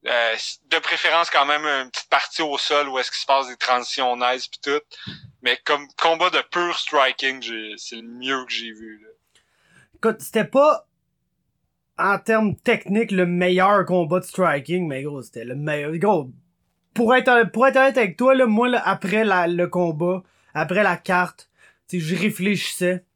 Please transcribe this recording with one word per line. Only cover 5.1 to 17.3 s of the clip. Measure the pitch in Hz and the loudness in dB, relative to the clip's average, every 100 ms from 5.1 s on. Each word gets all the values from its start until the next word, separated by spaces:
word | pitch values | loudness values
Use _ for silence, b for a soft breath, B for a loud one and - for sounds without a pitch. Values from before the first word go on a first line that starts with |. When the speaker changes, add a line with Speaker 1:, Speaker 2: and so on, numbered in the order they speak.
| B B _ | B B _
Speaker 1:
Mais | 127 127 | -2 -2
comme | - 147 139 - | 0 -2 -4 -2
combat | 165 165 180 | 0 2 2
de | 156 123 | 0 -2
pur | 175 175 165 | -2 -2 -4
striking, | - 151 131 127 135 131 | -2 2 2 2 -4 -4
j'ai, | 117 113 107 104 | -8 -10 -10 -12
c'est | - | -14
le | 117 | -14
mieux | 117 120 131 135 | -16 -12 -4 -4
que | 123 | -4
j'ai | 117 117 | -8 -10
vu, | 110 113 107 | -14 -18 -20
là. | 107 _ _ _ b b b b b | -20 _ _ _ b b b b b
Speaker 2:
Écoute, | _ 226 220 | _ -4 -2
c'était | - 226 | -4 -4
pas, | 208 262 294 294 _ _ _ _ _ _ _ _ _ _ _ - | 0 4 4 4 _ _ _ _ _ _ _ _ _ _ _ -4
en | 180 196 | -2 -2
termes | - 220 214 156 | 0 2 2 -2
techniques, | - 220 - 202 226 | -2 -2 0 -2 0
le | 190 180 | 0 0
meilleur | 175 180 185 190 208 180 | 2 2 4 4 4 2
combat | 180 165 180 | 0 2 -2
de | |
striking, | 180 - 180 147 131 175 170 | -2 0 0 0 -2 -4 -2
mais | 135 | -6
gros, | 143 143 | -8 -10
c'était | 113 - | -14 -14
le | 113 | -10
meilleur. | 131 147 147 147 165 | -8 -4 -4 -4 -2
Gros, | 202 190 131 - _ _ _ _ _ | 2 2 0 -14 _ _ _ _ _
pour | - 233 | -2 4
être, | 254 262 | 4 6